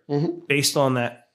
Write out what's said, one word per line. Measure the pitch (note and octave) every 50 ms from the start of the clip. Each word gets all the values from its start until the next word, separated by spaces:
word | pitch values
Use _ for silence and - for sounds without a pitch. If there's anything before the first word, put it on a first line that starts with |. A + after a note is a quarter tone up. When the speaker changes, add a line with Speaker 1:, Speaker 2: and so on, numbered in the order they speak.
| _ -
Speaker 1:
Mm-hmm. | D3 C#3+ D#3+ E3 F3 - - -
Speaker 2:
based | C#3 D3 C#3 - -
on | D3+ C#3 C3 B2+
that | B2 A#2+ A#2+ - - _ _ _